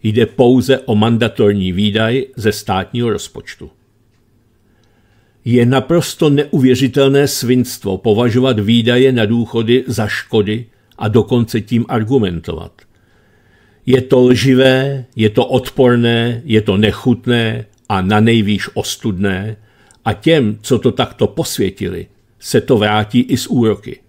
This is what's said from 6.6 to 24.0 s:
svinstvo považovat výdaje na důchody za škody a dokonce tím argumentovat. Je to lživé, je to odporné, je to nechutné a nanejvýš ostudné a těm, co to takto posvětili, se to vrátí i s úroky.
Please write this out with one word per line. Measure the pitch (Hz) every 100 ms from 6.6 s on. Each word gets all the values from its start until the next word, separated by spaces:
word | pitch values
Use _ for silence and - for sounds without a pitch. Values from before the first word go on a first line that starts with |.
| 131 127 135 143 139 139 143
svinstvo | - 120 127 120 - 101 95
považovat | 117 104 123 113 131 110
výdaje | 101 117 113 120 131
na | 123
důchody | 107 117 113 117 113 127 -
za | 120 104
škody | - - 113 98 110 117 _ _ -
a | 107
dokonce | 107 101 123 107 113
tím | 104 117 113
argumentovat. | 120 107 135 101 85 85 80 85 _ _ _ _ _ _ _ _ _ _ _ -
Je | 127
to | 123 131
lživé, | 127 123 135 127 131 131 139 139 123 -
je | 110
to | 107 120
odporné, | 127 - - 127 120 117 117 117 120
je | 151 107
to | 104 98
nechutné | 107 - 127 117 - 120 113 113 113 _ _
a | 98
nanejvýš | 92 107 113 113 104 101 -
ostudné | - - - 120 90 98 92 104 107 _ _ _ _
a | -
těm, | 104 160 160 113 107
co | - 123
to | 131
takto | 104 120 - -
posvětili, | - - - 95 - 95 87 85 _ _ _
se | - 127
to | - 120
vrátí | 104 107 104 123
i | 127 120
s | -
úroky. | 127 113 98 - -